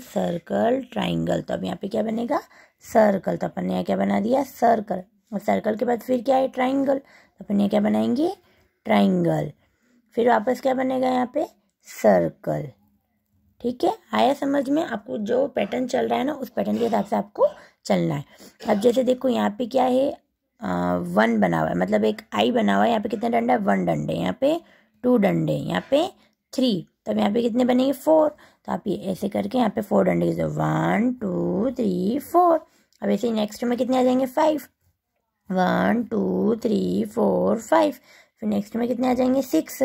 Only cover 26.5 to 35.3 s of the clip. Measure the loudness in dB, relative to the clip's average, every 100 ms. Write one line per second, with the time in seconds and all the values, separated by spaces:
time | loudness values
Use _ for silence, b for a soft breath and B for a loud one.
26.5 | -2 0 0 -4 _ -6 -2 0 0 0
27.5 | 2 2 2 2 0 2 4 4 -2 b
28.5 | b -8 -6 -4 -4 -4 -4 -4 -4 -2
29.5 | 0 0 -2 0 2 4 2 0 0 -2
30.5 | -2 0 0 0 2 0 -2 -4 -2 -2
31.5 | 0 -2 -2 -2 -2 -2 -2 0 4 4
32.5 | 4 0 b b -8 -2 0 0 -2 -4
33.5 | -4 -4 -2 0 2 2 2 0 0 0
34.5 | 0 -4 _ _ _ _ _ _